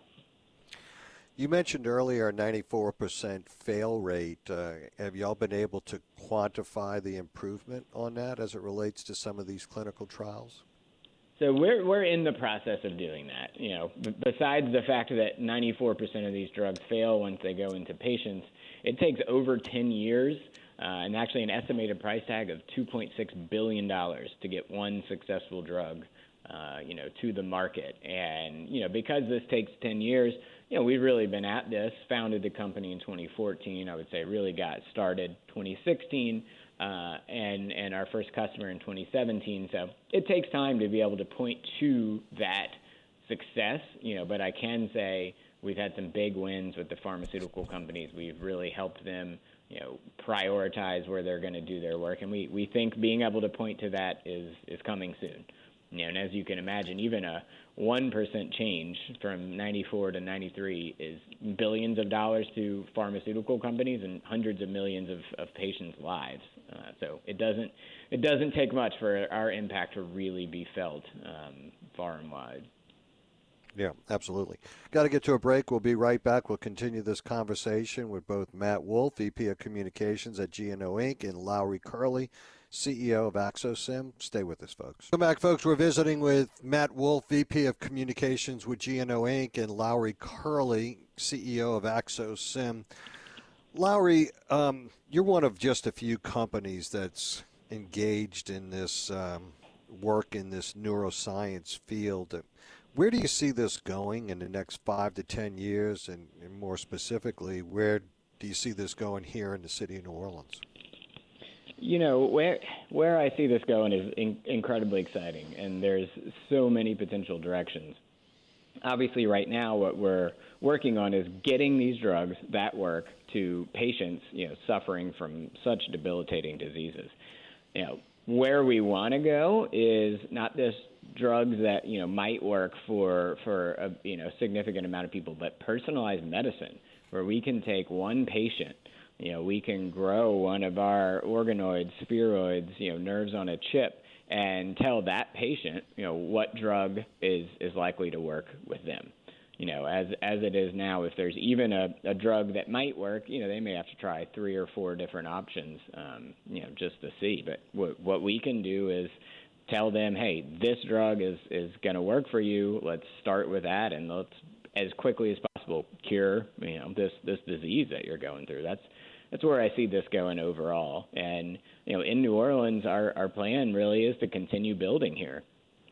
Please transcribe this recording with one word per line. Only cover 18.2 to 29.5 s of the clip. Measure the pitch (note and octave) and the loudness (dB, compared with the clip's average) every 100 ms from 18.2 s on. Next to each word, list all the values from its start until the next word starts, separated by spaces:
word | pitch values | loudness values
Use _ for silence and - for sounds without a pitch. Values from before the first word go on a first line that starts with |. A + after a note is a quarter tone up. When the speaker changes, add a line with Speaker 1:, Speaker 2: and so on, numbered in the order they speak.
| A2 G2 - - - - | -2 -6 -10 -18 -20 -6
Speaker 2:
it | - B2 | -2 2
takes | F3 B2+ - | 4 4 4
over | B2+ C3 B2 | 4 4 2
ten | - B2 A#2+ | 0 0 2
years, | A2 G#2+ A#2+ C3+ D3 - - - - | 2 4 4 4 2 -8 -20 -20 -8
uh, | |
and | F2+ F2+ F2+ G#2+ | -6 -4 -2 -2
actually | A#2 B2+ | 0 0
an | A2 | 0
estimated | G#2 A#2 B2 A2 G2 | -2 0 -2 0 -2
price | G#2+ A2 - | -2 -4 -2
tag | A2 G#2 | -4 -4
of | D#2+ - - | -6 -6 -4
two | A#2 | -2
point | A#2+ A2 - | -4 -6 -6
six | A2 F#2 E2 | -6 -6 -4
billion | G#2+ A2 G#2+ G2+ | 0 0 0 0
dollars | F#2+ F2 D2 B1 - | 0 0 -4 -10 -10
to | G2 | -6
get | F2+ - | -6 -6
one | G2 G2+ G2+ - | -4 -4 -4 -6
successful | F#2+ - F#2+ - F#2 | -10 -4 -6 -4 -10
drug, | D#2+ F2 E2 E2 D#2+ - - _ - | -6 -4 -4 -8 -14 -20 -20 _ -16
uh, | D#2+ D2+ C#2+ C#2 | -12 -10 -10 -10
you | |
know, | E2+ C#2+ - | -10 -12 -6
to | A#2 | -4
the | G2+ | -4
market. | F#2+ F#2 F#2 - C#2 - - | -2 -2 -2 -2 -10 -12 -8
And, | F#2 F2 D#2 D#2+ D#2 E2 | -6 -4 -6 -8 -10 -6
you | B2+ | -4
know, | F#2+ | -2
because | G#2 A2 C#3+ A#2+ | -2 0 0 0
this | B2 | -2
takes | - | 0